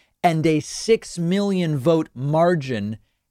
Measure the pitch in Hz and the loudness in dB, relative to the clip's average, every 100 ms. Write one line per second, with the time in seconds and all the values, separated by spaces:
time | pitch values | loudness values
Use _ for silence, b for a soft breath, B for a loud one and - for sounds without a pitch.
0 | b b 175 160 160 156 - - - 226 | b b 0 2 2 0 -2 -8 0 0
1 | - - 170 196 202 190 170 147 123 165 | 0 -6 -2 0 0 0 0 0 2 2
2 | 156 120 139 156 175 175 131 113 101 107 | 0 -6 -2 2 2 2 -2 -6 -6 -8
3 | _ _ _ | _ _ _